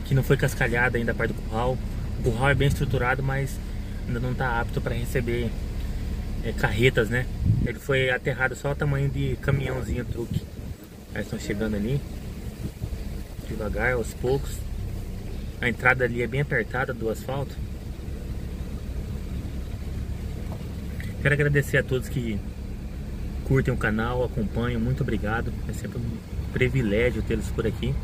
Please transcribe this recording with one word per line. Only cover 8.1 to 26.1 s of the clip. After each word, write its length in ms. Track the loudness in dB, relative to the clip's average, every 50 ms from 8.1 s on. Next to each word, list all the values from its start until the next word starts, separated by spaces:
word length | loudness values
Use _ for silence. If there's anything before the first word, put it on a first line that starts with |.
aterrado 440 | 2 2 0 -2 0 2 2 0 0
só 180 | -2 -2 -2
o 20 | 0
tamanho 340 | 2 2 2 2 2 2 0
de 280 | 0 0 0 0 0 0
caminhãozinho, 640 | 2 2 2 2 2 -2 -2 -2 -2 -2 -2 -2 -2
truque. 380 | -4 -4 -4 -4 -2 -2 -4 -4 -4 -10 -10 -10 -10 -10 -12 -12 -16 -16 -16 -14 -8 -6
Aí 80 | -6
estão 160 | -4 -4 -6 -6
chegando 380 | -4 -2 -2 0 0 0 0
ali, 240 | 0 0 2 0 0 -2 -4 -8 -8 -8 -8 -8 -8 -8 -8 -8 -6 -6 -8 -6 -6 -6 -6 -4 -6 -6 -6 -6 -8 -8 -8 -10 -10 -8 -6
devagar, 460 | -4 -4 -2 -2 0 2 2 2 2
aos 180 | 2 0 -2 -4
poucos. 360 | -2 0 2 2 2 0 -2 -6 -6 -6 -6 -4 -4 -4 -4 -4 -6 -6 -6 -6 -6 -6 -6 -6 -6 -6 -8 -6 0
A 80 | 0 0
entrada 360 | 0 4 4 4 4 6 2
ali 180 | 0 2 0
é 40 | 0
bem 140 | 0 0 0
apertada 520 | 0 2 2 0 0 0 -2 -2 -2 -2
do 160 | -2 -2 -2 -2
asfalto. 460 | -2 -2 -4 -4 -2 -2 -4 -4 -4 -6 -6 -6 -6 -8 -6 -8 -8 -6 -6 -8 -6 -6 -6 -6 -6 -6 -6 -6 -6 -6 -6 -6 -6 -6 -6 -4 -4 -4 -4 -4 -4 -6 -4 -4 -4 -4 -4 -4 -6 -6 -6 -6 -6 -6 -6 -6 -4 -4 -4 -4 -4 -4 -4 -4 -4 -4 -6 -6 -6 -6 -6 -6 -6 -6 -6 -6 -6 -4 -4 -4 -4 0
Quero 120 | 2 4 4
agradecer 440 | 4 4 6 6 4 4 4 4 2
a 40 | 4
todos 240 | 4 0 0 0 0
que 300 | -2 -2 0 0 -2 -2 -4 -4 -8 -8 -8 -6 -6 -6 -6 -6 -6 -6 -6 -6 -6 -4 -4 -4 -4 -4 2
curtem 280 | 4 4 4 4 4
o 40 | 2
canal, 480 | 2 2 2 2 2 2 0 2 0 0
acompanham. 560 | 0 0 0 -2 0 0 0 0 2 2 2
Muito 220 | 2 2 2 2
obrigado. 500 | 2 0 0 0 0 0 0 0 0 -2 -4 -4 -4 -4
É 40 |
sempre 260 | -4 -4 -6 -4 -4 -2
um 180 | -2 -2